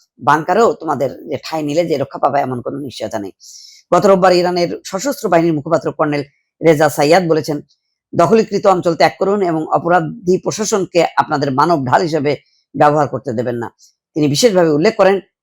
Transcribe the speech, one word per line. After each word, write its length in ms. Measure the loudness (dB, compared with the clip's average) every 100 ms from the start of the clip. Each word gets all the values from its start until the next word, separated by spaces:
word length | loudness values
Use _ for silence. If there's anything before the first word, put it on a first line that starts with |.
| _ -6
বাংকারেও 540 | 0 0 2 2 2
তোমাদের 560 | 0 -6 -4 -4 -6 -10
যে 100 | -10
ঠাঁই 180 | -8 -8
নিলে 220 | -4 -2
যে 140 | -2 -2
রক্ষা 200 | -4 -4
পাবে, 220 | -2 -2
এমন 200 | -2 -6
কোনো 180 | -8 -10
নিশ্চয়তা 400 | -12 -10 -8 -8
নেই। 140 | -10 -16 -20 -20 -20 -14 -2
গত 120 | 2 4
রোববার 260 | 4 4
ইরানের 480 | 4 0 -2 -4 -6 -10
সশস্ত্র 420 | -6 -6 -4 0
বাহিনীর 240 | 2 2
মুখপাত্র 400 | -2 -2 -2 -2
কর্নেল 320 | -4 -2 -2 -8 _ _ -2 2
রেজা 220 | 4 2
সাইয়াদ 400 | 2 4 4 4
বলেছেন, 320 | -2 -2 -8 -10 _ _ _ _
"দখলীকৃত 520 | 0 2 4 2 0 2
অঞ্চল 280 | 2 0
ত্যাগ 180 | 2 0 0
করুন 240 | -2 0
এবং 240 | 0 -2 -2
অপরাধী 720 | -2 2 0 0 -6 -2 0
প্রশাসনকে 640 | -2 -6 -4 -2 0 0 0 0
আপনাদের 360 | -2 -2 -2
মানব 340 | 0 2 0 2
ঢাল 160 | 0
হিসেবে 340 | 0 -2 -2 -4 _ _ _ 0
ব্যবহার 320 | 2 2 0
করতে 240 | -4 -6
দেবেন 220 | -4 -4
না।" 180 | -6 -10 _ _ _ _
তিনি 140 | -2 0
বিশেষভাবে 420 | 2 2 4 2
উল্লেখ 260 | 2 0 4
করেন, 240 | 2 2 -4 _